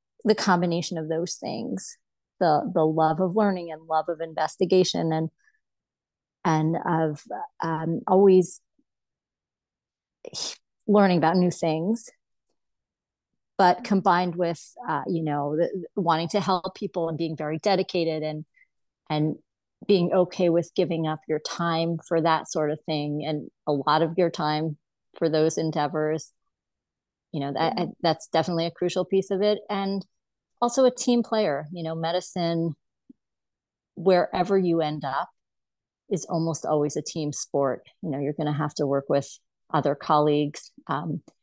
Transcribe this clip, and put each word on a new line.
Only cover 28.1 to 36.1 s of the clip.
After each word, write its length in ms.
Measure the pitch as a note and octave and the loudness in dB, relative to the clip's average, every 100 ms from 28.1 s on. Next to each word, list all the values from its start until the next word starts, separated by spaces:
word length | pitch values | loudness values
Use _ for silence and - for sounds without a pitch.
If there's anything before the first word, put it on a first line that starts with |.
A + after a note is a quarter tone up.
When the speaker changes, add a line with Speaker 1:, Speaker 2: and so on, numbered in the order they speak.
| D#3 - | -2 0
Speaker 1:
definitely 380 | D#3+ D#3+ E3+ E3+ | 0 0 0 -2
a 40 | |
crucial 340 | E3+ F3+ F#3 | -2 -2 -2
piece 260 | F3+ F#3+ F#3+ | 0 0 0
of 120 | F#3+ | 0
it. 160 | G#3 G#3 - | 0 0 -2
And 340 | G3+ G3 G3 - _ _ _ _ - | -4 -2 -4 -6 _ _ _ _ -4
also 240 | A#3+ C4+ | -2 4
a 100 | B3+ | 2
team 280 | B3+ - A#3+ | 2 2 2
player, 440 | A3+ A3 F#3+ C#3 D3+ | 2 0 0 -2 -6
you 100 | F3 | -8
know, 120 | D#3+ | -6
medicine, 800 | E3 E3 A#3+ - F3+ E3+ E3+ E3 - _ _ _ - _ _ _ _ _ _ _ | -4 -2 -2 -4 -4 -2 0 -2 -4 _ _ _ -20 _ _ _ _ _ _ _
wherever 640 | - F3 F3 - F#3 F3+ G3 | -2 4 4 4 0 2 2
you 220 | F3+ E3 | 2 2
end 240 | D3+ D3+ | 0 -2
up, 240 | C#3 C3+ F3 _ _ _ _ _ _ _ - | -4 -4 -6 _ _ _ _ _ _ _ -6